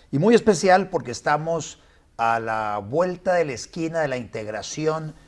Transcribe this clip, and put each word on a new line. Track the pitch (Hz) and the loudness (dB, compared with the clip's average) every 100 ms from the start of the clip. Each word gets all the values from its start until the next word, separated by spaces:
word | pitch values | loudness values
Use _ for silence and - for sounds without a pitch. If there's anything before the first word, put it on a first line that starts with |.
| _ | _
Y | 135 | 0
muy | 190 | 6
especial | 233 226 180 190 185 190 | 6 6 2 6 4 4
porque | 160 120 | -4 -6
estamos | 120 - 151 160 165 - - _ _ _ - | -6 -2 0 0 -4 -6 -16 _ _ _ -2
a | 113 113 | 0 0
la | 113 110 107 104 | 0 -4 -2 -4
vuelta | 101 143 185 175 196 | -4 -2 -2 -2 0
de | 180 | 0
la | 156 | 0
esquina | 120 - - 165 165 | -4 -10 -8 -4 -2
de | 151 | -2
la | 127 | -4
integración | 110 120 107 107 98 - 156 156 156 - | -6 -10 -8 -8 -8 -4 -2 -4 -8 -14